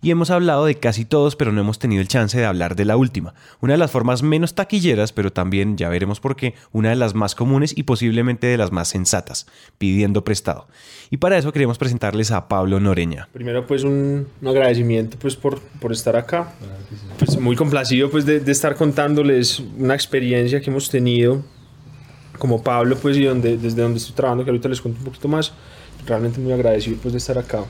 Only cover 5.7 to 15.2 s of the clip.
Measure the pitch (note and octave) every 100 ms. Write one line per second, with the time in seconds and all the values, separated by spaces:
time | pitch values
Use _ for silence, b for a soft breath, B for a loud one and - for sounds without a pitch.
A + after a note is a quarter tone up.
5.7 | G2+ E2+ F2 F#2+ G#2 C3+ C3+ B2+ B B
6.7 | A2 A2 A#2+ A#2+ G#2 G#2 - A#2+ C3+ D3+
7.7 | - B2+ A#2 A#2+ A2+ B2 A#2 B2 A#2+ G2+
8.7 | F#2 F2 G2 F2+ G2 - - - B B
9.7 | _ G2 G2 G2+ G2+ - G#2 - D#2+ -
10.7 | B B B B C#3 F3+ F#3+ D3 D3+ C3
11.7 | A#2 C3 A#2+ G#2 G#2 G#2+ G#2 - G2 F#2+
12.7 | G2 G2+ F2+ E2+ D2 - B2+ A#2+ A#2+ B2
13.7 | C#3 C#3 C#3 C#3 C#3+ C3+ - C3 C3 C3
14.7 | A#2+ A#2+ A2+ A2+ -